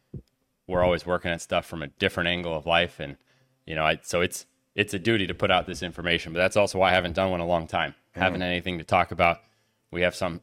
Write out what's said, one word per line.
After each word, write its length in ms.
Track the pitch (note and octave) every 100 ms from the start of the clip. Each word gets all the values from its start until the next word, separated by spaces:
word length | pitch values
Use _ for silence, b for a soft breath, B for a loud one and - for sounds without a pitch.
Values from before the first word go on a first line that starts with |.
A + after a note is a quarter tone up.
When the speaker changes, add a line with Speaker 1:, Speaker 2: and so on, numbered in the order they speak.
| _ - - _ _ _ -
Speaker 1:
we're 160 | F2+
always 220 | F2+ E2+
working 260 | F2 F2 F2+
at 120 | E2
stuff 240 | - F2+ -
from 160 | E2+
a 60 | D2
different 420 | _ G2 - F2
angle 260 | F2 E2+ D#2+
of 80 |
life, 340 | D#2+ E2+ F2 -
and, 200 | D2 C#2 _ _ _ _ -
you 80 |
know, 100 | D#2+
I, 140 | D#2 D#2+
so 200 | - F2
it's, 240 | F2+ - - _ _ -
it's 180 | G#2
a 60 | G2
duty 260 | E2+ A2+ F2+
to 80 |
put 160 | F#2 G2+
out 160 | F#2 E2+
this 160 | E2
information, 500 | F2+ E2 E2+ E2+ E2+
but 60 | E2
that's 180 | F#2 G#2+
also 220 | G2+ F#2
why 120 | F#2
I 20 |
haven't 200 | F#2 F2
done 180 | E2+ F#2+
one 80 | F2+
in 40 |
a 40 | E2+
long 180 | F2 E2
time. 260 | F2+ D#2 - _ -
Speaker 2:
Mm. 40 |
Speaker 1:
Haven't 200 | F#2+ F2+
anything 360 | F2+ F2 F2+ F2
to 60 |
talk 260 | D#2 F#2+ F2
about. 300 | E2+ F2 E2+ _ _ _ _ _
We 120 | F2
have 120 | F2
some, 260 | - F#2 E2